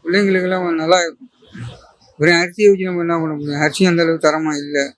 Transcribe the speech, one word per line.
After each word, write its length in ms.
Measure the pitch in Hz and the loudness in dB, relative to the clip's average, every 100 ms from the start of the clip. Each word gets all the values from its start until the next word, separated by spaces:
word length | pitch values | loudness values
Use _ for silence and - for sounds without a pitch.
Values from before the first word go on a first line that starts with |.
பிள்ளைங்களுக்கெல்லாம் 600 | 165 190 196 185 185 185 175 | 0 0 2 0 0 -2 -2
கொஞ்சம் 160 | 165 | -2
நல்லா 160 | 160 180 170 | 2 2 2
இருக்கும். 260 | - 262 _ _ - 117 - - _ _ - | -8 -20 _ _ -16 -16 -16 -20 _ _ 0
வெறும் 180 | 156 170 | 2 2
அரிசியை 260 | 175 180 208 | -2 2 4
வச்சு 180 | 190 185 | 4 -2
நம்ம 140 | 175 170 | -4 -2
என்ன 120 | 170 | -2
பண்ண 120 | 160 151 | -4 -6
முடியும்? 260 | 147 143 | -6 -2
அரிசி 260 | 151 151 190 | -2 2 2
அந்த 100 | 170 | 2
அளவுக்கு 220 | 165 160 156 | 0 2 0
தரமா 260 | 156 156 147 | 0 -4 -4
இல்லை. 220 | 143 147 139 | -4 -4 -4